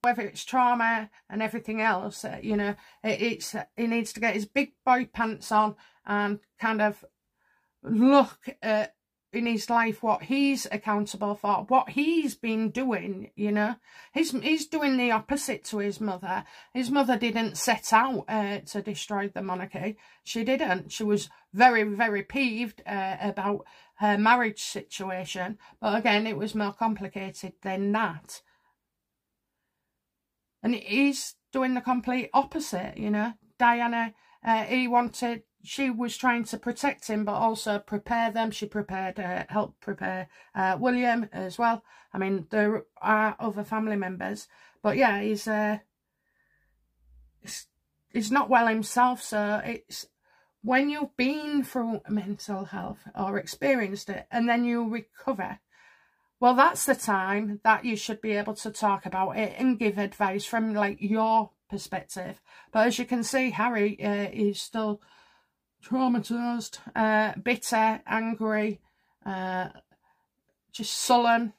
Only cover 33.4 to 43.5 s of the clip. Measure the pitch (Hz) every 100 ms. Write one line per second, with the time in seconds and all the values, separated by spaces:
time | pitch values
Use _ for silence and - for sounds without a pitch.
33.4 | _ _ 240 240 240 233 226 _ _ _
34.4 | 226 220 - 254 247 240 240 - 240 226
35.4 | _ _ - - 269 226 240 - 262 233
36.4 | 226 220 240 240 285 - - 214 208 202
37.4 | 226 220 214 202 - 208 - 233 226 220
38.4 | 226 - 202 214 202 190 190 196 180 180
39.4 | - 208 - _ - 196 190 185 185 -
40.4 | _ 196 190 175 254 247 247 233 214 180
41.4 | 185 180 233 226 _ - _ 196 190 196
42.4 | 156 214 208 220 - - - 214 214 -
43.4 | 220